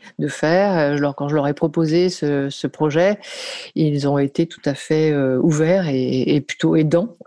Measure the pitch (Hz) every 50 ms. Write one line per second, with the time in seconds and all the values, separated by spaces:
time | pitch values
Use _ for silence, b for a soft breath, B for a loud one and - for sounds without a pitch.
0 | B B B - 151 147 143 - - 151 170 185 196 202 190 170 151 143 143 143
1 | 143 143 139 - 143 143 147 156 139 143 147 - - 160 147 165 165 156 156 170
2 | 180 185 180 - - 147 147 139 139 139 139 - - 139 - - 151 151 139 160
3 | 175 196 208 208 B B B B B B B B B B - - 156 151 147 143
4 | 139 143 143 143 139 139 - - 170 165 - - - 151 139 139 - - 160 156
5 | 156 156 151 143 135 131 131 127 - 170 151 147 160 160 180 196 180 156 135 131
6 | 127 127 131 131 127 - 143 151 139 - - - - 160 165 160 156 151 156 170
7 | 185 240 - - -